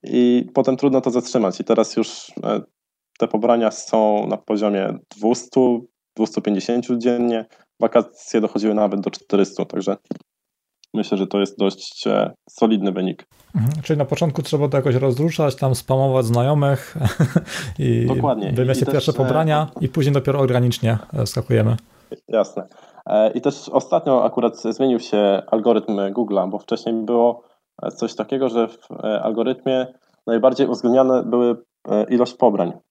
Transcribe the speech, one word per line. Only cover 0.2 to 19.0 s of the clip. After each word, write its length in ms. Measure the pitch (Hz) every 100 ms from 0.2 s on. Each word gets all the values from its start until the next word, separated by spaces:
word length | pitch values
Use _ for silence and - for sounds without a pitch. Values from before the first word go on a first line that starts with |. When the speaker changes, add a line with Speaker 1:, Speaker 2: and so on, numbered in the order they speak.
| 123 123 123
Speaker 1:
potem 220 | - 135 131
trudno 240 | 143 131
to 100 | 127
zatrzymać. 500 | 120 117 123 98 -
I 40 |
teraz 320 | - 113 107 -
już, 360 | 110 - - -
e, 160 | - 110 - _ _ _ _ _
te 100 | 113
pobrania 420 | - 117 120 110
są 560 | - - 113 107 104 107
na 100 | 107
poziomie 640 | _ 107 104 101 101 110 _ -
dwustu, 720 | 110 120 - - 127 120 120 _ _ -
dwustu 260 | 110 -
pięćdziesięciu 540 | 107 101 - 120 120 120
dziennie, 480 | 120 120 120 113 110 _ _ _
wakacje 600 | 113 120 - _ - 117
dochodziły 340 | 107 101 107
nawet 260 | 104 104 101
do 100 | 95
czterystu, 540 | - _ 101 98 -
także 320 | - - 98 98 _ - _ _ _ _ _ _ _
myślę, 240 | 110 104 101
że 80 | 95
to 140 | -
jest 180 | - 196
dość, 480 | 101 - - - -
e, 260 | 104 104 - _
solidny 420 | - 113 110 98
wynik. 340 | 95 92 - - _ _
Speaker 2:
Mhm, 280 | 180 117 151
czyli 160 | - 151
na 60 |
początku 380 | 143 147 170 139
trzeba 260 | 143 151 147
to 80 | 139
jakoś 180 | 139
rozruszać, 640 | 123 135 123 160 160 151 131
tam 180 | 135
spamować 520 | 127 - 131 135 131 113
znajomych 680 | 120 127 151 143 139 - - 123 - 143
<laughs> 460 | - - - 135 95
i 280 | 135 117 120
Speaker 1:
Dokładnie. 460 | 131 139 117 98
Speaker 2:
wyjmie 200 | 117 127
Speaker 1:
I 20 |
Speaker 2:
się 100 | 131
Speaker 1:
też, 100 | 135
Speaker 2:
pierwsze 180 | 139